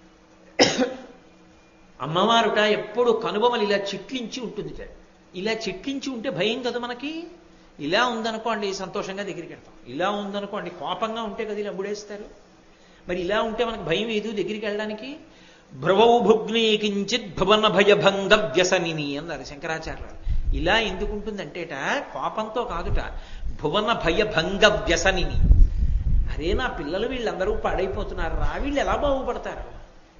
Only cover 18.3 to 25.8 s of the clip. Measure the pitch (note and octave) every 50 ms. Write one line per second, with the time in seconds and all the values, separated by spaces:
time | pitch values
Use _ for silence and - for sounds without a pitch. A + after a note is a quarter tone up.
18.3 | G#3+ A3 F3+ D#3+ - F3+ F3+ F3+ F#3+ F3+ E3+ E3 D#3+ D#3 D3 C#3+ C#3+ C#3+ D#3+ E3+
19.3 | D#3 C#3 C3+ - D3+ C#3+ F3 E3 D#3+ D#3+ D#3+ D#3+ C#3 - - A2 - - - -
20.3 | - - - - - C3+ D3+ E3+ G3+ A3+ A3+ G3+ F#3 F#3+ G#3 G#3+ A3 G#3 - A3
21.3 | G#3 G3 E3+ D3 - F3+ E3 D3+ D3+ C3+ C#3+ F3+ A#3 C#4+ C#4 - - C3+ C#3 E3+
22.3 | E3 G#3+ G#3+ A3 - B3 A3+ F#3+ F3+ E3+ E3+ - - - A#2+ G2+ - - - -
23.3 | - - - - - - - D#3 D#3+ G#3 G#3+ A#3 A3+ - - E3 E3 G3 G#3+ -
24.3 | - D#3 E3 F3+ G3 G3 G#3+ G#3 E3+ D3+ - E3 E3+ D#3+ - F#3+ F#3+ F3+ E3 D3+
25.3 | - - - - - - - - - -